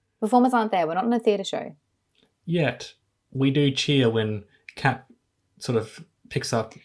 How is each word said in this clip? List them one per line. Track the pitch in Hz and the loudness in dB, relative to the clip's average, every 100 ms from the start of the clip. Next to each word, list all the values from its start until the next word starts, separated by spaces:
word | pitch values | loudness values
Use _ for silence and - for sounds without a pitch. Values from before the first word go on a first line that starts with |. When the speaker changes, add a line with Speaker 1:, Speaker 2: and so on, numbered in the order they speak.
| _ _ | _ _
Speaker 1:
Performers | 214 247 254 | 2 4 4
aren't | 247 214 | 2 0
there. | 196 160 | 0 0
We're | |
not | 180 | -2
in | 233 | -2
a | 240 | 0
theatre | 233 202 | 0 0
show. | 190 135 - 156 _ _ _ _ _ _ | -2 -8 -8 -14 _ _ _ _ _ _
Speaker 2:
Yet, | - 170 139 - - - _ _ _ | -4 -2 0 -2 -10 -20 _ _ _
we | 131 135 | -2 0
do | 139 143 | 2 2
cheer | 135 - 143 120 | 0 0 2 4
when | 113 107 107 98 _ - | 2 -2 -4 -10 _ -20
Kat | - 139 120 - _ _ _ _ _ | -4 -2 -2 -8 _ _ _ _ _
sort | - 113 | -2 -2
of | 113 - - _ - | -2 -8 -20 _ -10
picks | 131 - | -6 -2
up | 117 110 - | -2 -4 -10